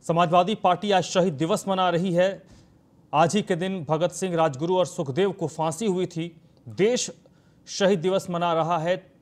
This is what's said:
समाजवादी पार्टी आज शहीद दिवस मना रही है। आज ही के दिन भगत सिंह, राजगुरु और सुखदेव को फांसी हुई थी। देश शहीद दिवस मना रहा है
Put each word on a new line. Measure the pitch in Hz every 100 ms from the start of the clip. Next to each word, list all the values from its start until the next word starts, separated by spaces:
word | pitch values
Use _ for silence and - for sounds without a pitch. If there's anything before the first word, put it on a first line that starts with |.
| -
समाजवादी | 170 175 175 180 214
पार्टी | 185 175 208
आज | 190
शहीद | 175 190 180
दिवस | 143 165 208 -
मना | 190 185
रही | 170 190
है। | 170 180 180 - - - _ _ _ _
आज | 143 165 208
ही |
के | 202 175
दिन | 185 190 147
भगत | 156 175
सिंह, | 170 190 170
राजगुरु | 160 131 165 185
और | 175
सुखदेव | - 147 131 196
को | 180 160
फांसी | - 160 160 226
हुई | 180 180
थी। | 165 170 170 _ _ -
देश | 110 202 247 - - _ _ _ _ -
शहीद | - 196 196
दिवस | 170 190 185
मना | 170 175
रहा | 165 160 170
है | 160 180 - _